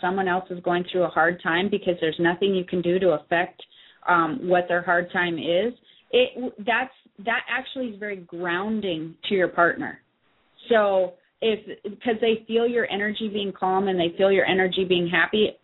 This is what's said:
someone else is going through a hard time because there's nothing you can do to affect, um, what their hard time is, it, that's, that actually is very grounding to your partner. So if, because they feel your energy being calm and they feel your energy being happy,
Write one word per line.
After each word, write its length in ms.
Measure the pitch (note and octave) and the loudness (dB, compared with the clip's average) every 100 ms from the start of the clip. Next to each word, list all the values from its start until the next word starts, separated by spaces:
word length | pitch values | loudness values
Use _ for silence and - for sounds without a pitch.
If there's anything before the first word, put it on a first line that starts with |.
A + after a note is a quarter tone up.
someone 260 | F3+ G3 F#3 | -4 -2 0
else 240 | F#3 F#3 | -2 -4
is 100 | F3+ | -6
going 240 | F3+ F3 F3+ | -2 -2 0
through 140 | F#3 | 0
a 40 | E3+ | 0
hard 320 | E3 E3 F3 | 2 2 0
time 260 | F3+ E3 G3+ | -2 0 0
because 240 | G3+ F#3 F3 | -2 -2 -2
there's 180 | D#3+ D#3 | -2 0
nothing 360 | E3+ F3 G3 | 0 2 0
you 100 | F#3+ | 0
can 180 | F3+ F3+ | -2 -2
do 160 | E3+ F#3 | 0 2
to 120 | F#3 | 2
affect, 520 | D3+ - E3+ F#3 - - _ - _ - | 0 0 -2 -2 -8 -20 _ -20 _ 0
um, 400 | F3 E3 C3+ F3+ | 2 2 -2 2
what 180 | F3+ F3+ | 2 2
their 140 | F3 | 0
hard 280 | F3+ F3 F3+ | 2 0 0
time 260 | F#3+ F3 D#3+ | -2 -2 -2
is, 340 | C3+ F3 A3+ B3 _ _ _ | 0 0 0 -6 _ _ _
it, 420 | A#3+ B3+ - B3 - | 2 2 -2 -10 -6
that's, 340 | G#3 A#3 B3+ - _ - | -2 -2 -2 -10 _ -10
that 160 | G3+ B3 - | -4 -4 -4
actually 380 | B3 B3+ C4+ B3 | -8 -6 -8 -8
is 120 | G3+ | -8
very 180 | G#3 G3 | -8 -10
grounding 1000 | E3+ E3+ F3 F3 G#3+ A3 G3 D#3+ D#3+ - - | -10 -8 -4 -2 -2 -2 -2 -4 -8 -10 -2
to 80 | |
your 140 | G3 E3+ | 2 2
partner. 500 | - E3+ - A#2+ - _ _ _ _ _ _ - | 4 4 2 -6 -10 _ _ _ _ _ _ 2
So 460 | A3+ G3+ F#3+ F3+ - _ _ | 4 4 2 0 -4 _ _
if, 180 | A3+ G#3 - - | -2 -2 -6 -12
because 340 | G#3 G3+ B3 A3 | -12 -6 -2 0
they 240 | A3+ A3+ - | 0 0 0
feel 200 | A3+ A#3+ | 0 2
your 220 | A#3+ G#3 | 0 -2
energy 380 | G3 G#3 G#3 A3 | -2 -4 -4 -4
being 200 | G#3 G3 F#3 | -4 -6 -2
calm 300 | F#3 F#3+ G3+ | 0 2 2
and 100 | F#3 | 0
they 180 | E3+ E3+ | 0 2
feel 140 | G3 | 4
your 140 | F#3+ | 4
energy 400 | C3+ F#3 F#3 F3+ | 2 2 0 0
being 240 | F#3 F3+ E3+ | 0 0 2
happy, 400 | E3+ F3 G#3+ G#3+ - | 0 2 2 0 -2